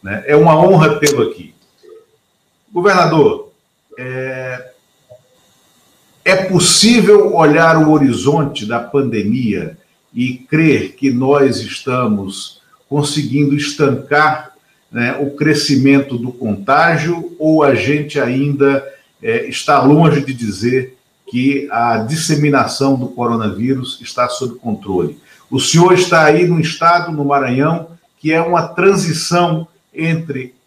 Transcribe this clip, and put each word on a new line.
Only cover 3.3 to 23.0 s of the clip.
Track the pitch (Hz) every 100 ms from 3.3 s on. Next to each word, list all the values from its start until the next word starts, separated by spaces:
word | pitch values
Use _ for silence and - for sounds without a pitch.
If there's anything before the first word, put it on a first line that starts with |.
| - - _ _ _ _ -
é... | 127 131 131 127 127 127 127 _ _ _ _ - _ _ _ _ _ _ _ _ _ _
é... | - 190
possível | 190 185 - - 214 240 185 208 160
olhar | - 156 151 165 160
o | 156
horizonte | 151 135 110 123 147 143 - 107
da | 120
pandemia | 233 143 123 117 98 123 120 95 82 - _ _ _
e | 117 127
crer | 127 - 156 160 123 95
que | - 139
nós | 123 131 143 135 117
estamos | 107 - - 127 120 104 98 98 - - _ _ _
conseguindo | 143 147 156 123 135 143 143
estancar, | - - 143 123 - 147 151 151 - _ _ _ _
né, | 113 120 139
o | 131
crescimento | - 156 143 - 131 135 139 135 123
do | 123
contágio, | - 113 98 113 143 170 165 160 170 - -
ou | 156 160
a | 143
gente | 120 98 147 147 143
ainda, | 123 131 143 143 139 139 - - _ _
é, | 113 113 -
está | 135 - 143
longe | 131 151 160 139
de | 131
dizer | 127 113 95 117 131 127 _ _ _ -
que | 123 131 139 -
a | 117 117 110
disseminação | 110 160 - 151 147 139 120 - 135
do | 135